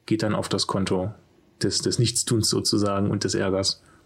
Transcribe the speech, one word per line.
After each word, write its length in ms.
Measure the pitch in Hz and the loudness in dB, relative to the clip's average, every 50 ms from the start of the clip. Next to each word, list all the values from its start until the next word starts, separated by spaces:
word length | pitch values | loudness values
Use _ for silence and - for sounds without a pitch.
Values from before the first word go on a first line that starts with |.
| - | -4
geht 160 | - 113 110 | -2 -2 0
dann 120 | 113 107 101 | 0 0 -2
auf 140 | 95 - - | -2 -2 -2
das 180 | - 95 - | -2 -2 -2
Konto 460 | - - 101 95 - 98 90 92 107 - - _ _ _ _ _ _ _ - | -2 0 -2 0 0 0 0 -2 -4 -6 -10 _ _ _ _ _ _ _ -4
des, 200 | - 101 - - | -2 -2 -2 0
des 160 | - 101 - - | 0 0 2 2
Nichtstuns 500 | 120 - - - - - 120 110 - - | 0 0 0 -2 0 2 2 2 2 2
sozusagen 640 | - - - - 113 104 104 101 98 98 101 104 | 0 0 0 0 0 2 2 2 2 2 2 0
und 140 | 107 101 - | 0 0 -2
des 100 | 95 98 | 0 0
Ärgers. 480 | 98 101 95 95 95 95 - - - - - - - _ | 0 0 2 0 0 0 -2 -4 -6 -12 -20 -20 -20 _